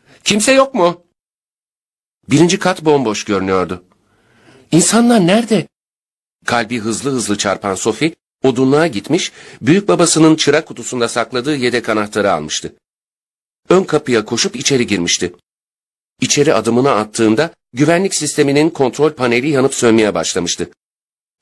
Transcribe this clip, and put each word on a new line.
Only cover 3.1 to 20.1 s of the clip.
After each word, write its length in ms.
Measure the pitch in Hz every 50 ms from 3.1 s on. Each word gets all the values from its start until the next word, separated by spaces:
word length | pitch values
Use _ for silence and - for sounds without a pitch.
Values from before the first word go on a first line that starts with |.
| 104 - -
görünüyordu. 600 | - 104 95 95 95 95 92 90 82 92 90 - _ _ _ _ _ _ _ _ _ _ _ _ _ - _ _ _
"İnsanlar 560 | - 165 185 - - 226 233 240 240 226 175 165
nerede?" 400 | 190 226 226 214 220 185 143 - _ _ _ _ _ _ _ _ _ _ _ _ _ _ _
Kalbi 340 | - 120 120 117 104 120 120
hızlı 300 | 101 113 110 92 113 139
hızlı 280 | 135 127 101 92 104 98
çarpan 380 | - 104 95 - - 101 95
Sophie, 400 | 95 - 113 107 - 143 165 165 - _ _ _ _ -
odunluğa 440 | 131 127 117 131 131 139 147 165 175
gitmiş, 440 | 131 98 - - 139 190 - - - - - - - -
büyük 260 | 107 110 160 196 202 -
babasının 480 | 175 165 170 165 - 160 156 160 156
çırak 320 | - - - 139 156 165 -
kutusunda 400 | - - 117 - - 127 117 113
sakladığı 480 | - 123 113 - - 123 120 143 156
yedek 340 | 139 123 123 117 120 - -
anahtarı 420 | 110 107 104 104 - 110 101 101
almıştı. 440 | 90 80 76 78 - - - 78 - _ _ _ _ _ _ _ _ _ _ _ _ _ _ _ _ _ _ -
Ön 140 | 165 190 190
kapıya 420 | - 156 151 - - 123 110 104
koşup 300 | - 120 113 - 202 -
içeri 320 | 123 - - 139 127 120 98
girmişti. 480 | 104 95 85 85 - - 92 87 - - _ _ _ _ _ _ _ _ _ _ _ _ _ _ _ _
İçeri 320 | - 120 - 143 143 151 -
adımını 380 | 104 120 117 113 120 131 143
attığında 640 | 123 104 107 107 - - 117 107 110 110 156 170 - _ _ _ -
güvenlik 420 | 120 151 151 170 175 196 190 -
sisteminin 540 | - 156 143 - - 147 139 139 143 151 170
kontrol 440 | 160 - 139 123 110 - 147 156 151
paneli 360 | - 127 120 117 120 123 156
yanıp 240 | 147 135 127 135 -
sönmeye 400 | - 123 120 110 113 110 104